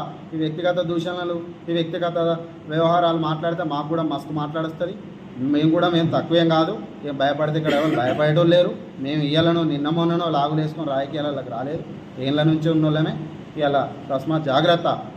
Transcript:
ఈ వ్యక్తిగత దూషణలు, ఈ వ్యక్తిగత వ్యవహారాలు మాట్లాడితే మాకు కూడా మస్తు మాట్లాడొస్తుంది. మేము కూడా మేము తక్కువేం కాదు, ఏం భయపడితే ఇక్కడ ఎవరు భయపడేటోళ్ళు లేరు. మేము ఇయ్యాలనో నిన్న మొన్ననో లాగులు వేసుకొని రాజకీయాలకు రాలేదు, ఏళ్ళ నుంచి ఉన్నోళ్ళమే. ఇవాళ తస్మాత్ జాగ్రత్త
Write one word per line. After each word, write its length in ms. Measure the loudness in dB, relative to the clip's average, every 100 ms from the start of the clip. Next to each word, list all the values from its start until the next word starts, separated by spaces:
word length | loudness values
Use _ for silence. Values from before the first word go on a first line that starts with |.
| -2 -10 -10
ఈ 100 | -4
వ్యక్తిగత 420 | -4 0 0 0
దూషణలు, 540 | 0 -2 -2 -4 -4 -6 -8 -12
ఈ 100 | -4
వ్యక్తిగత 460 | -2 -2 -2 -2 0 0 0 -4 -14 -4
వ్యవహారాలు 540 | 2 4 4 4 2
మాట్లాడితే 440 | 0 -2 -2 -2
మాకు 240 | -2 -4 -2
కూడా 160 | -2
మస్తు 280 | -2 -4 -6
మాట్లాడొస్తుంది. 640 | -6 -4 -4 -6 -4 -6 -6 -14 -16 -14 -6
మేము 280 | 0 2 4
కూడా 180 | 4 4
మేము 200 | 4 2
తక్కువేం 380 | 0 2 4 4
కాదు, 240 | 4 2 -2 -8 -10
ఏం 100 | -8 0
భయపడితే 400 | 0 2 0 0
ఇక్కడ 160 | 0
ఎవరు 200 | 2 2 2
భయపడేటోళ్ళు 560 | 0 2 2 4 6
లేరు. 200 | 6 4 0 -10 -8
మేము 220 | -4 -2
ఇయ్యాలనో 400 | 0 2 4 4
నిన్న 240 | 2 0 0
మొన్ననో 380 | 0 2 2 0
లాగులు 300 | 2 2 0
వేసుకొని 300 | -2 -4 -4
రాజకీయాలకు 640 | -2 -2 -4 -4 -4 -6
రాలేదు, 300 | -8 -6 -8 -10 -14 -14 -6
ఏళ్ళ 220 | -2 2
నుంచి 260 | 2 2 2
ఉన్నోళ్ళమే. 440 | 2 2 2 0 -2 -8 -12 -12
ఇవాళ 260 | -2 2 2 0 -6
తస్మాత్ 420 | -6 -4 -2 -2 2
జాగ్రత్త 420 | 4 4 4 2 -2 -6